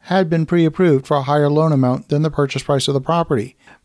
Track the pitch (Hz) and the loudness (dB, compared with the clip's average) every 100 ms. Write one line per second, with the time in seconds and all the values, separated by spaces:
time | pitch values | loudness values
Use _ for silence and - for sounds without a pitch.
0 | - 185 170 165 156 175 160 156 180 135 | -2 -2 0 0 0 2 0 2 2 2
1 | - 147 131 147 147 151 160 143 127 131 | 0 -2 0 0 2 2 2 2 0 -2
2 | - 147 156 147 139 135 - 139 139 139 | -2 -2 -2 -2 -4 -4 -2 -2 0 -4
3 | 135 170 165 131 117 _ - - | -2 -2 0 -2 -4 _ -20 -20